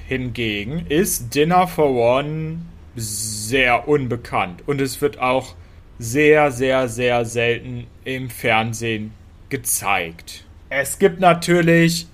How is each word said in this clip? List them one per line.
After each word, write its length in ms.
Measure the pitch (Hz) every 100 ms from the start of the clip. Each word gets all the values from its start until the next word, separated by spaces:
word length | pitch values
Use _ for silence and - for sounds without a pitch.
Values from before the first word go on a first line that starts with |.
| -
hingegen 760 | 131 123 117 113 104 101 160 170
ist 460 | 151 208 - 120
Dinner 320 | 143 156 180 180
for 240 | 170 147
One 680 | 127 117 127 147 156 156 160 170 - -
sehr 920 | 120 107 104 110 107 107 135 127 117 -
unbekannt 760 | 147 127 120 - 123 95 87 -
und 120 | 143
es 220 | 135 -
wird 180 | 147 143
auch 360 | 127 127 127 - - - - -
sehr, 540 | 117 131 151 151 147
sehr, 380 | 123 131 131 131
sehr 340 | 110 123 120
selten 600 | 113 117 117 117 123 123 120 -
im 240 | 127 131 127
Fernsehen 880 | - 120 110 113 113 117 110 107 107 - - -
gezeigt. 960 | 131 - - 98 95 85 85 - - - - -
Es 300 | 135 135 -
gibt 200 | 196 170
natürlich 880 | 185 170 170 175 165 170 165 170 -